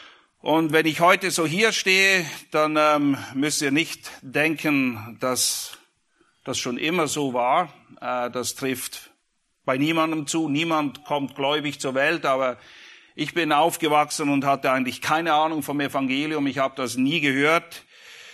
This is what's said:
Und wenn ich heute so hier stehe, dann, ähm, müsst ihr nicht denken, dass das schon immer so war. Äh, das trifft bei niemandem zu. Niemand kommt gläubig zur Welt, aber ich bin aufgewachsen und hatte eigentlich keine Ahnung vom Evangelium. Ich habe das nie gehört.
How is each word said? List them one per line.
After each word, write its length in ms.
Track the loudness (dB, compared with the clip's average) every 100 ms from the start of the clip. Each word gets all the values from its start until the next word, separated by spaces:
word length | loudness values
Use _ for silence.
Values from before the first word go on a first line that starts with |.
| -20 -20 _ _
Und 340 | 0 2 4
wenn 140 | 2 2
ich 160 | 4
heute 280 | 4 4 2
so 160 | -2 0
hier 280 | 2 2
stehe, 520 | 2 2 4 6 4 0 -8 -4
dann, 260 | 0 2 4
ähm, 400 | 4 4 2 0 -4
müsst 280 | -2 -2 0
ihr 100 | 0
nicht 400 | 0 -2 -6 -16 -18
denken, 960 | -8 -2 0 0 0 0 0 -4 -12 -6
dass 580 | -4 -2 -2 -4 -8 -16 _ _ _ _ _ _ -8
das 120 | -6
schon 200 | -6 -4
immer 300 | -2 0 -2
so 260 | -2 -2
war. 400 | 0 2 2 0 -8 _ -14
Äh, 320 | -8 -4 -4
das 240 | -4 -6 -4
trifft 560 | -4 -4 -6 -14 -20 _ _ _ _ _ -4
bei 120 | 0
niemandem 480 | 0 0 0 -2 -4
zu. 220 | -2 0
Niemand 560 | 0 0 0 -2 -6
kommt 320 | -6 -4 -4 -4
gläubig 460 | -2 0 -2 -6
zur 140 | -4 0
Welt, 300 | 0 0 0
aber 320 | 0 0 -4 -12 -20 -20 -20 _
ich 200 | -8 -4
bin 180 | -2 2
aufgewachsen 800 | 4 4 2 2 4 2 -2 0
und 160 | 0 2
hatte 260 | 0 2
eigentlich 300 | 0 0 -4
keine 320 | -2 0 2
Ahnung 300 | 2 2 -2
vom 180 | -4 -2
Evangelium. 640 | -2 -2 -2 -2 -2 -2 -2
Ich 120 | 0
habe 160 | -2 -2
das 180 | -6 0
nie 240 | 0 2
gehört. 640 | 0 2 4 2 0 -18 -20 -20 -20 -20 -20